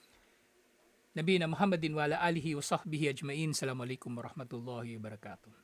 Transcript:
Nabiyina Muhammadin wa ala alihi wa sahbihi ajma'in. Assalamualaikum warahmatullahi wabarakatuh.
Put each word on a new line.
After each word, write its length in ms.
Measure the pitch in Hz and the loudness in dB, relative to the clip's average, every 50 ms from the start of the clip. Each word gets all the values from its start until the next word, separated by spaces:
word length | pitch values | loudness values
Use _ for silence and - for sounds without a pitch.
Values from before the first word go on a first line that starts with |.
| - _ _ - _ _ _ _ _ _ _ _ _ _ _ _ _ _ _ _ _ _ _ | -20 _ _ -20 _ _ _ _ _ _ _ _ _ _ _ _ _ _ _ _ _ _ _
Nabiyina 320 | 160 160 180 190 180 165 | 0 4 4 6 6 4
Muhammadin 480 | 160 160 - 202 196 180 165 160 156 151 | 2 4 4 4 4 4 4 2 0 0
wa 160 | 151 147 147 | 2 2 2
ala 80 | 156 175 | 2 4
alihi 400 | 175 175 170 165 135 165 151 143 | 4 4 2 2 0 0 -2 -2
wa 80 | - | 0
sahbihi 480 | - 180 160 - 160 156 143 156 143 135 | 0 0 0 0 -4 -2 0 2 0 0
ajma'in. 400 | - 147 139 139 156 160 156 139 | 0 -4 -4 -2 0 0 0 0
Assalamualaikum 560 | - - 135 127 127 123 123 131 127 - - | 0 0 -2 -2 -2 -4 -6 -6 -6 -6 -8
warahmatullahi 880 | 120 120 117 120 - 151 127 120 127 117 120 127 123 117 117 117 117 110 | -8 -6 -8 -8 -10 -10 -10 -8 -8 -8 -6 -6 -6 -6 -6 -6 -8 -8
wabarakatuh. 560 | 107 107 107 107 - 104 92 - _ 107 110 - | -8 -10 -10 -10 -12 -14 -14 -14 _ -20 -20 -20